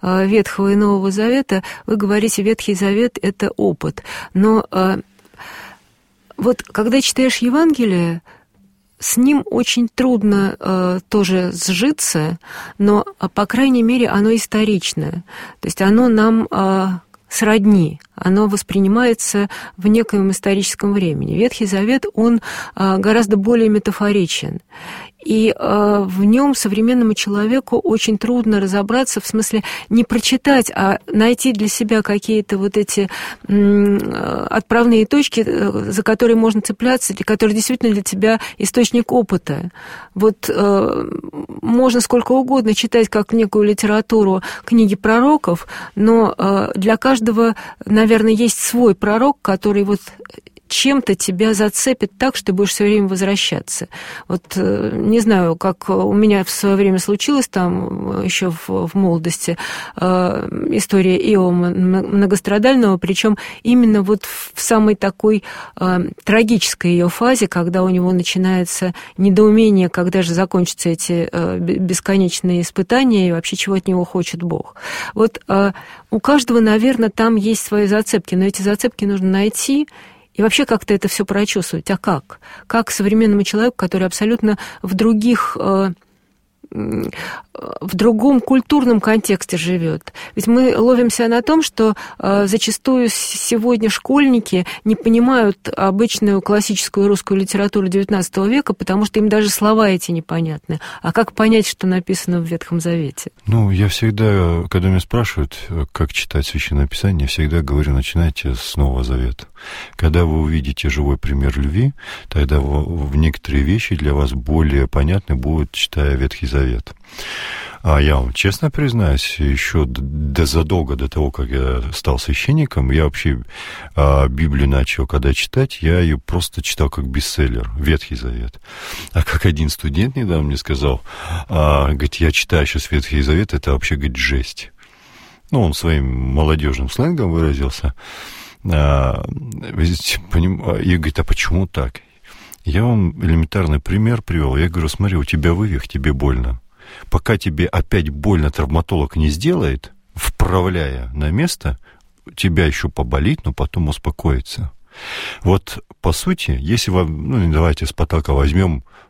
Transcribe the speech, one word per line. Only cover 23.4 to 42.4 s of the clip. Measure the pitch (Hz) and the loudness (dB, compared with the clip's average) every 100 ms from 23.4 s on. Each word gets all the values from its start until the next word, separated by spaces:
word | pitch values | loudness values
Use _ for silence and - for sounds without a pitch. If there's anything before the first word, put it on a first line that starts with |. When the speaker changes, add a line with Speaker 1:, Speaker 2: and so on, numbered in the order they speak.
| 196 240 220 | 2 4 4
Speaker 1:
метафоричен. | 208 202 196 208 208 170 - - - _ - - - - _ | 2 0 -2 0 0 0 -4 -8 -10 _ -20 -18 -18 -18 _
И, | - 220 220 - | -2 2 2 0
э, | - 208 208 202 | 0 2 2 2
в | 190 185 | 0 0
нём | 202 233 285 | 4 4 4
современному | 262 214 208 226 254 226 | 0 -2 0 2 2 2
человеку | 208 - 202 214 262 - 240 | 0 -2 -2 0 0 0 -2
очень | - 220 - 214 | 0 0 0 -2
трудно | 220 247 220 208 | 0 0 2 0
разобраться, | 196 202 202 233 262 - | 0 -2 0 0 0 -4
в | - | -4
смысле | 220 220 220 - - - | -4 -2 -2 -4 -12 0
не | 220 | 0
прочитать, | 240 240 - 254 - 269 226 | 2 0 0 0 2 2 2
а | - 190 196 - | 0 0 0 -2
найти | 214 226 247 262 | 2 2 2 0
для | 220 208 | 0 -2
себя | - 214 220 | -2 0 0
какие-то | 208 208 - 220 202 196 | 0 -2 0 -2 0 -2
вот | 196 214 | 0 0
эти, | 208 - 190 - - - - | -2 -2 -4 -4 -12 -14 0
м, | 202 202 202 202 202 | 4 6 6 4 2
э, | - 57 - - - | -2 -4 -4 -4 -2
отправные | - - 233 240 233 220 | -2 0 2 4 4 4
точки, | 285 285 - 214 | 2 0 0 0
э, | - 202 202 202 | 0 0 -2 -4
за | 202 | -4
которые | 220 220 240 226 | 0 2 4 4
можно | 226 214 | 4 0
цепляться, | 208 208 240 254 - | -2 -4 0 0 -2
и | 196 | -6
которые | - 214 220 | -4 0 2
действительно | 208 214 254 233 | 0 -2 0 0
для | 208 | 0
тебя | 196 190 214 220 - - | -2 0 2 0 -4 -6
источник | 196 - 233 240 233 | -2 2 2 2 0
опыта. | 254 220 180 - 147 175 - - - - - | 0 0 -2 -2 -8 -8 -12 -20 -20 -16 0
Вот, | 214 208 - | 0 0 -4
э, | 214 202 196 - - - - - - - - | 0 2 2 0 -2 -6 -8 -12 -14 -14 -8
можно | - 233 254 240 | 0 4 4 2
сколько | - 247 226 | 2 0 2
угодно | 254 | 0